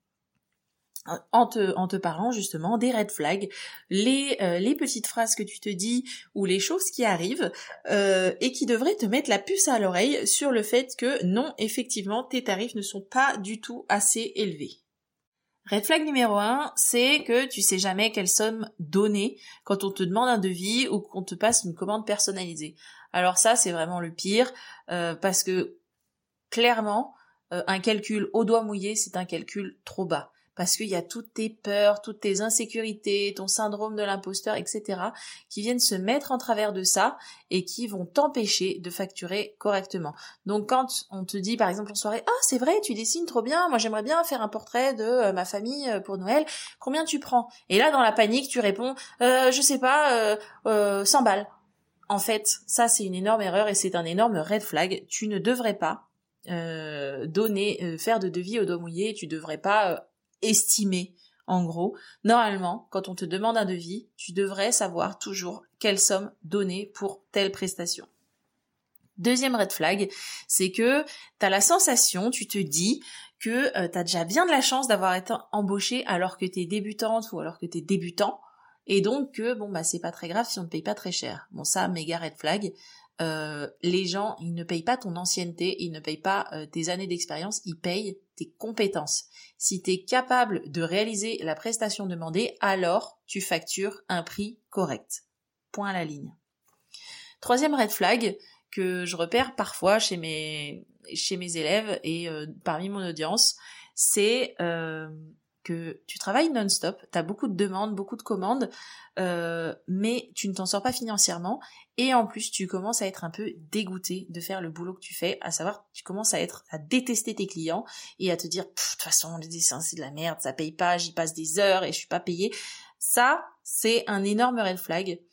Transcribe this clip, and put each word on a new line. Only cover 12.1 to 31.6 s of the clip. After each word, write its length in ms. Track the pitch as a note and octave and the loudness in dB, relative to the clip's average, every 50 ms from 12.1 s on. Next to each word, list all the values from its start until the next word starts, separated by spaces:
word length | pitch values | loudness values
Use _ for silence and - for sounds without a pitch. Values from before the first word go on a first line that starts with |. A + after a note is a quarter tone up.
| G#3+ A#3+ B3+ | -2 -4 -2
tes 220 | B3+ - B3 B3 | -2 -4 -2 -2
tarifs 300 | - G3 F#3 A3 A#3+ - | -2 -2 -2 -2 -4 -6
ne 80 | G#3+ G3 | -6 -6
sont 180 | - - G3+ | -6 -8 -10
pas 380 | G3 - - C4 C4+ C4+ - - | -10 -2 2 4 4 4 2 0
du 240 | F#3+ G3 A3 A3 - | -4 -8 -8 -8 -10
tout 240 | - A#3+ B3 - - | -10 -12 -8 -2 0
assez 440 | G3+ G#3 G3+ - - A3+ A#3 - - | 2 2 4 2 2 2 0 -4 -2
élevés. 460 | - G#3+ F#3+ D#3+ D3 C#3+ - - - _ _ _ _ _ _ _ _ _ _ _ _ _ _ _ _ _ - | -2 -2 -2 -4 -6 -8 -12 -12 -16 _ _ _ _ _ _ _ _ _ _ _ _ _ _ _ _ _ -2
Red 160 | G3+ G#3 G3+ | 0 0 2
flag 180 | - D#4+ D#4+ D#4 | 4 2 2 2
numéro 320 | D4+ C#4+ C4 A#3+ A3+ G#3 | 2 2 4 4 4 4
un, 340 | G3+ G#3 G#3+ B3 C#4 D4+ C4+ - | 4 2 2 2 0 0 -2 0
c'est 480 | - - - - A#3+ B3 C4 D4 D4 - | 2 2 4 4 6 6 6 4 4 2
que 220 | - A#3 B3 C4+ | 2 2 2 2
tu 160 | B3+ - - F#3+ | 2 0 0 2
sais 160 | - G3 F#3 | 2 2 2
jamais 340 | F#3+ G3 F#3 F#3+ G#3+ A3+ A3 | 2 0 2 2 2 2 2
quelle 160 | G#3+ F#3+ - | 0 0 2
somme 400 | - - G#3+ A3 A3+ A3+ G#3+ - - - | 2 2 2 0 0 -4 -6 -8 -10 -10
donner 600 | E3 D3 D3+ G3 G#3 G#3 G#3 G3+ G3 B3 F#4 - - - - - _ | -6 0 2 4 4 4 4 2 0 -2 -2 -6 -14 -20 -20 -10 _
quand 200 | - G3+ G3 G3+ | -2 -2 0 -2
on 60 | G3 | -2
te 120 | G3 - F#3+ | -2 -2 -2
demande 260 | F3 F#3 A3 B3 B3+ | 0 2 2 4 4
un 100 | B3 G#3+ | 4 4
devis 480 | F#3 F#3+ F#3 E3+ F#3 G3+ A3+ B3 C4+ | 2 0 0 -2 -2 0 2 2 2
ou 140 | A3 G3 G#3 | 2 0 -2
qu'on 220 | - - - F#3+ F#3 | -2 -4 -8 -8 -8
te 120 | - A3+ | -8 -4
passe 300 | F3 - A3 A#3 - - | 0 2 4 4 4 2
une 100 | F3 E3 | 0 -4
commande 320 | - F#3 F#3+ G#3 A3 G#3+ | -4 -2 -2 -2 -2 -2
personnalisée. 720 | G#3+ G#3 G3+ - - G3 F#3+ F#3 F3 E3 D#3 D3+ D3+ - _ - - - - - - - | -2 -2 0 0 0 -2 -4 -6 -8 -8 -8 -10 -10 -12 _ -20 -20 -20 -20 -14 -6 -2
Alors 240 | F3+ F3+ F3+ F3+ - | 2 2 4 4 6
ça, 180 | - A3 A#3+ | 6 6 6
c'est 160 | A#3 - F#3 E3+ | 6 4 2 0
vraiment 280 | E3 D#3+ E3+ F3+ F3 | 0 -2 -2 -2 -4
le 120 | F3 E3 E3 | -4 -6 -6
pire, 400 | - - F#3+ G3+ A3 B3+ B3+ - - - - - - - - | -6 -2 2 4 4 4 2 0 -8 -16 -18 -20 -18 -10 -6
euh, 240 | F3 F3 E3+ E3+ E3 | -4 -2 -2 -2 -2
parce 300 | E3 - G3 F#3 - - | 0 0 2 2 2 0
que 340 | F#3 F#3 F#3 - - - - _ _ _ _ _ _ _ _ _ _ _ _ _ _ | 0 0 0 0 -2 -4 -12 _ _ _ _ _ _ _ _ _ _ _ _ _ _
clairement, 640 | - A3+ A#3 A#3+ A#3+ A3 G#3+ G#3 G3+ A3+ C#4 C#4+ - _ _ _ _ _ _ - F3 | 0 2 4 4 4 2 0 0 0 0 -2 -4 -8 _ _ _ _ _ _ -8 -8
euh, 100 | F3+ - - | -4 -2 -2
un 100 | F#3+ F#3 | -2 0
calcul 500 | F3+ A3+ G#3+ G3+ G#3 - A3 G#3 G3 - - | 2 0 0 0 0 -2 -2 -2 -2 0 0
au 120 | A3 A3+ | 2 2
doigt 200 | G3 A3+ A3+ A3 | 4 4 4 2
mouillé, 320 | G#3+ G#3 G3 F#3 G3+ A3 | 0 -4 -4 -4 -4 -2
c'est 200 | G#3+ - F#3 - | -2 -4 -4 -4
un 80 | F3+ F3+ | -6 -6
calcul 540 | - F3 D#3+ - - - G3+ G3 F#3+ - _ _ | -4 -6 -8 -8 -8 -8 -8 -8 -8 -10 _ _
trop 200 | - - - F#3+ | -10 -6 -6 -4
bas. 280 | E3 E3 C#3+ - - _ _ _ _ _ | -2 -2 -4 -4 -6 _ _ _ _ _
Parce 200 | - F3+ F3+ - | -4 -2 0 0
qu'il 120 | - A3 G#3 | -2 -2 -2
y 80 | F#3+ | -2
a 40 | E3+ | -4
toutes 320 | E3+ - - A#3 G#3+ - - | -4 -4 -8 -12 -12 -10 -6
tes 160 | - A3 A3 | -4 -4 -4
peurs, 540 | A3 - | -4 -8